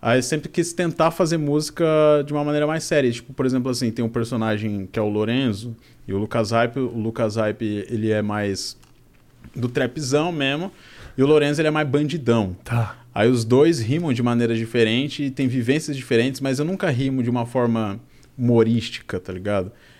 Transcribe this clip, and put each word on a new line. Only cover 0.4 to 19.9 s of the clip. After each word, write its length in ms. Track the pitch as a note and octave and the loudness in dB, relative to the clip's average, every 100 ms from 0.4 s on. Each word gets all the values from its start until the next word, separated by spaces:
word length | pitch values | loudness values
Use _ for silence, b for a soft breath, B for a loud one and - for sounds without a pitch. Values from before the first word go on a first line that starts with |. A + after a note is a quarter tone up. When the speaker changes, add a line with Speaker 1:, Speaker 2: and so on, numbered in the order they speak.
| D3 | -4
Speaker 1:
quis 240 | - E3+ | -2 -2
tentar 380 | - F3 D#3+ E3 | -2 -4 2 0
fazer 260 | D#3+ F3 E3 | 2 0 0
música 480 | D3 D3 D3+ - E3 D#3 D3+ D3 D3 | 0 0 -2 -2 2 4 6 4 2
de 80 | |
uma 100 | D3 | -2
maneira 240 | D3 D3 D3+ | 0 0 0
mais 160 | D#3+ | -2
séria. 260 | D#3+ D#3 C3 | 0 2 2
Tipo, 220 | A#2+ - | 0 -10
por 140 | C3 C3 | -2 0
exemplo, 260 | B2+ B2+ | 0 -2
assim, 180 | B2 A#2+ | -2 -2
tem 140 | A2+ | -2
um 60 | A#2 | -2
personagem 760 | A#2 A#2 B2 A2 G#2+ A2 G2+ F#2 | -2 -2 -2 -2 -2 -2 -4 -6
que 80 | - | -2
é 20 | |
o 60 | G#2+ | -2
Lorenzo, 680 | G#2 G#2+ B2 C3 G2+ A#2+ A2+ b b - | 0 0 0 0 -2 -8 -14 b b -6
e 60 | |
o 40 | G2 | -4
Lucas 340 | G#2+ A#2+ G#2 | -2 -2 0
Hype, 260 | A#2 A#2+ C3+ | 0 0 -2
o 100 | B2 A#2 | -4 -2
Lucas 380 | A2 A2+ A2+ A2 | -4 -2 -2 0
Hype, 480 | A2 G#2 G#2+ G#2 F#2+ | -2 -2 -4 -4 -4
ele 220 | A2+ G#2+ | -4 0
é 100 | G#2+ | 0
mais 540 | G#2 G#2 G2+ F#2+ - - - _ _ _ _ _ - - | 0 -2 -2 -4 -8 -12 -20 _ _ _ _ _ -18 -6
do 140 | A#2+ | -4
trapzão 600 | B2 B2 C#3 C#3 C#3+ E3 | -2 -2 -4 0 0 0
mesmo, 400 | E3 C3+ C#3+ F#3+ B B B B - | -2 -2 -2 -6 B B B B 0
e 60 | |
o 20 | C3+ | 4
Lorenzo, 360 | D3+ C#3+ D3 | 4 4 2
ele 80 | D#3 | 2
é 20 | |
mais 160 | D3+ D3+ | 2 0
bandidão. 680 | C#3+ D3+ D#3 B2 A#2 G2 F2+ - | 0 0 -2 2 2 2 -6 -4
Speaker 2:
Tá. 320 | A#2 G#2+ - - - | -2 -2 -6 -10 0
Speaker 1:
Aí 140 | A2 | 2
os 160 | B2+ A2 | 2 2
dois 340 | B2+ D#3+ D#3+ | 4 6 4
rimam 320 | G#2+ D3+ E3+ | 0 -2 0
de 100 | A#2+ | 0
maneira 320 | A#2+ A#2 A#2 | 0 2 2
diferente 680 | A2+ A2+ A#2+ A2 A#2 C#3+ - | 0 -2 2 2 2 -2 -4
e 80 | C#3 | -6
tem 160 | C3 C3 | -2 -2
vivências 480 | B2+ A#2 D3 D#3 C#3 | 0 0 0 0 -8
diferentes, 460 | B2 A#2 B2 B2 | 0 2 2 -2
mas 180 | C3+ C3 | -4 -2
eu 60 | D3+ | -2
nunca 240 | F#3+ F3+ | -2 -2
rimo 340 | B2 C3+ C3 | 0 0 0
de 60 | A#2+ | 0
uma 160 | B2 A#2 | -2 -2
forma 520 | C3 A#2+ A2+ G#2+ G2+ - b b - | 0 2 2 -2 -6 -12 b b -2
humorística, 840 | A#2+ A#2 A2+ A#2 - - - F#2 | 2 4 4 2 -2 -12 -10 -10
tá 100 | - | -8
ligado? 400 | F#2 G2 G2+ F#2 b b | -8 -2 -2 -2 b b